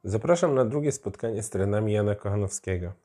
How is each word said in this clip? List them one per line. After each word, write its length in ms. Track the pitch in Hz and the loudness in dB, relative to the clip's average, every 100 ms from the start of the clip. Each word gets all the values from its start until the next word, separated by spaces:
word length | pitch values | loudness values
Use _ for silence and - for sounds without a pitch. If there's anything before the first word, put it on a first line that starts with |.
Zapraszam 500 | 98 107 147 175 175 | -2 -2 2 2 4
na 100 | 131 | 4
drugie 280 | 117 143 147 | 2 2 -2
spotkanie 500 | - - - 117 107 | -2 -8 -6 -4 -4
z 80 | 104 | -4
trenami 420 | 95 101 104 107 | 0 2 2 2
Jana 220 | 104 104 | 2 2
Kochanowskiego. 760 | 101 101 104 95 - - 90 87 85 | 0 -2 -2 -2 -4 -4 -4 -4 -12